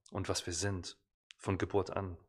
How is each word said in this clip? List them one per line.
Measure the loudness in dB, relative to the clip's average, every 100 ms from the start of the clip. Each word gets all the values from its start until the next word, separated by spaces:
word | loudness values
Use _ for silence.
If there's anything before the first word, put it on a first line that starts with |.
| -8
und | -4 0
was | 0 0
wir |
sind, | 0 0 0 -4 -10 _ _ _ -6
von | 0 2
Geburt | 4 2 2
an? | 0 -2 -6